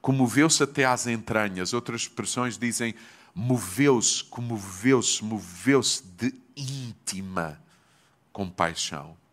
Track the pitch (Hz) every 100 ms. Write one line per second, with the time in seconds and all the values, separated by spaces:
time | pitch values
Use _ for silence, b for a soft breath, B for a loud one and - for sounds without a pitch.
0 | - 135 127 113 156 156 139 147 135 123
1 | 120 117 110 110 104 92 92 120 120 117
2 | - - 104 - 123 101 120 110 117 107
3 | B B B - 117 127 95 92 143 127
4 | 104 - - - 120 113 98 92 113 131
5 | 110 - 107 110 87 87 127 135 120 -
6 | 95 90 117 - _ - 131 135 123 98
7 | - 95 95 92 82 73 _ b b b
8 | b b _ - 98 87 85 82 - 78
9 | 76 82 _